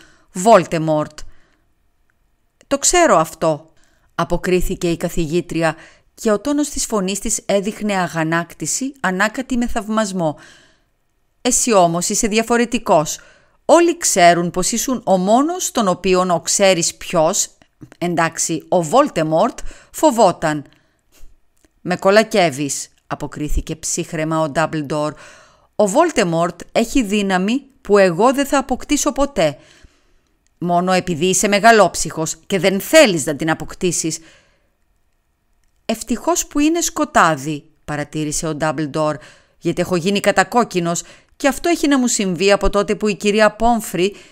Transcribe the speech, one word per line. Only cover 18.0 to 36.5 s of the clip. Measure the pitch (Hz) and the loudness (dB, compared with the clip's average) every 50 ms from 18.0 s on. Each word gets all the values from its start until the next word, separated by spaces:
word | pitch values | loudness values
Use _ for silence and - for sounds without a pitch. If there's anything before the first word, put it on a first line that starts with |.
| 170 175 175 165 165 160 156 - - - 165 - - - | -6 -4 -2 0 -2 -2 -2 -4 -6 -4 -6 -6 -4 -2
ο | 175 185 | 0 0
Βόλτεμορτ, | 165 147 202 262 302 254 - 175 156 156 156 165 208 277 - - - - - - - _ | 0 2 2 2 2 2 0 -2 -2 0 2 2 0 0 -2 -6 -10 -10 -10 -12 -18 _
φοβόταν». | - - 320 311 233 240 220 175 - - 175 156 151 147 135 - _ _ _ _ _ _ _ _ _ - - - _ _ _ _ _ _ _ _ _ _ | -4 0 0 2 4 4 4 2 2 0 -4 -4 -4 -6 -8 -14 _ _ _ _ _ _ _ _ _ -20 -20 -20 _ _ _ _ _ _ _ _ _ _
«Με | - 170 180 | -6 -6 -4
κολακεύεις», | 180 - 196 202 220 220 220 - 202 175 160 127 139 151 139 - - - - _ _ _ | 0 2 4 4 4 4 4 2 2 2 2 0 -4 -6 -6 -8 -10 -12 -14 _ _ _
αποκρίθηκε | - 151 - 151 - - 143 151 143 - 151 - - 156 | -14 -12 -10 -10 -10 -10 -8 -4 -4 -2 -4 -4 -6 -8
ψύχραιμα | - - - - 180 165 - 170 156 156 160 160 160 | -8 -8 -6 -6 -6 -6 -6 -6 -6 -4 -2 0 0
ο | 160 151 | 0 0
Ντάμπλντορ. | 131 165 156 151 160 156 147 131 160 147 147 123 - - - - - - - _ _ _ _ _ _ | 0 -2 -2 -2 -2 -4 -4 -4 -4 -4 -4 -6 -8 -10 -18 -20 -20 -20 -20 _ _ _ _ _ _
«Ο | - 214 | 0 0
Βόλτεμορτ | 196 196 285 349 330 - 254 202 170 165 165 170 180 180 - - - | 2 4 2 2 2 2 0 0 0 0 0 -2 -2 -4 -8 -10 -4
έχει | - - 233 233 - - | -2 -2 0 0 0 0
δύναμη | 220 190 208 208 196 196 190 180 185 208 240 285 - _ _ _ | 0 0 0 -2 0 0 0 0 0 0 -2 -4 -6 _ _ _
που | - - 208 202 | -2 2 4 4
εγώ | 190 185 165 165 220 262 | 4 4 4 2 2 2
δεν | 262 277 277 | 2 0 -2
θα | - 294 277 | 0 -2 -2
αποκτήσω | - - - - - - 294 285 - 294 | -2 -2 -6 -6 -4 -2 -2 -2 -2 -2
ποτέ. | 233 - - - - - 165 147 139 - - _ _ _ _ _ _ _ _ _ _ _ _ _ _ _ _ _ _ - | -2 -2 -2 -2 0 0 0 0 -2 -6 -14 _ _ _ _ _ _ _ _ _ _ _ _ _ _ _ _ _ _ -6
Μόνο | 165 175 175 175 180 185 | -4 -2 0 0 0 0
επειδή | 185 180 185 180 170 135 175 | 0 0 -2 -4 -4 -2 0
είσαι | 185 180 - 220 208 | 0 0 0 0 0
μεγαλόψυχος | 202 202 196 233 226 214 185 170 - - - 160 - 156 160 - - - _ | 2 4 6 8 8 8 6 4 2 -2 -8 -8 -6 -6 -6 -6 -8 -10 _
και | - 202 190 | -4 -2 0
δεν | 165 190 190 190 | 0 0 0 -2
θέλεις | - - 311 320 294 220 170 156 123 | 0 4 6 6 6 6 4 0 -2
να | 160 147 | -4 -4
την | 131 165 160 | -2 -2 -2
αποκτήσεις». | 160 - 156 - - - 190 175 160 - - 160 160 - - - - _ _ _ _ _ _ _ _ _ _ _ _ _ _ _ _ _ _ _ _ _ _ _ _ _ _ _ _ _ _ | -4 -4 -6 -12 -8 -4 -4 -2 -2 -2 -4 -4 -6 -8 -12 -18 -20 _ _ _ _ _ _ _ _ _ _ _ _ _ _ _ _ _ _ _ _ _ _ _ _ _ _ _ _ _ _
«Ευτυχώς | - 226 - - - 240 - - 320 349 - - | -8 -6 -6 -6 -6 -6 -4 -2 -2 -2 -2 -4
που | - | -4